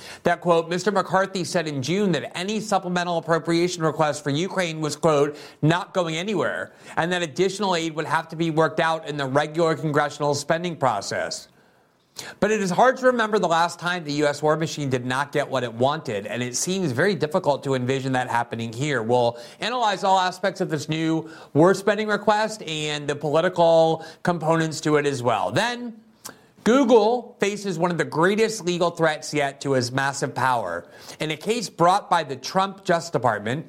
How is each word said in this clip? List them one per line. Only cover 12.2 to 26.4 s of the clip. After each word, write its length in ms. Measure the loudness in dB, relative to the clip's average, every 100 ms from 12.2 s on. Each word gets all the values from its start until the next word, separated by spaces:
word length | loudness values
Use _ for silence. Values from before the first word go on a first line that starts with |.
| -16 -2
But 120 | 0
it 100 | 2
is 120 | 0
hard 260 | 4 4 4
to 80 | 2
remember 320 | 2 0 0
the 100 | 2
last 300 | 2 2 -2
time 260 | -4 -4
the 80 | -2
U 120 | 0 0
S 160 | 2
war 120 | 0
machine 360 | 0 -2 -4 -2
did 160 | -2 -2
not 260 | -2 -2
get 160 | -2 -2
what 160 | -4
it 80 | -4
wanted, 540 | 0 0 0 -4 -6 -4
and 160 | -6
it 120 | -4
seems 380 | -4 -4 -2 -2
very 220 | 0 0
difficult 480 | 0 -2 0 0 -2
to 80 | -2
envision 400 | -2 0 -2 -2
that 160 | -2 0
happening 460 | -2 -2 -6 -6
here. 280 | -6 -4 -2
We'll 360 | 0 2 2 -2 -12 -8
analyze 460 | -6 -2 -2 0
all 140 | 2 2
aspects 420 | 0 -2 -4 -2
of 80 | -4
this 180 | -4 -4
new 440 | -2 0 -2 -4 -14 -2
war 180 | 6 6
spending 360 | 6 2 0 0
request 540 | 0 2 2 0 -4
and 440 | -8 -6 -4 -4 -4
the 60 |
political 920 | -4 0 2 2 4 6 6 4 0 -6 -4
components 600 | -2 0 0 2 0 -2
to 140 | 2 2
it 100 | 2
as 160 | 0
well. 280 | 0 0 0
Then, 440 | 0 0 -4 -10 -14 -20 _ -20 -20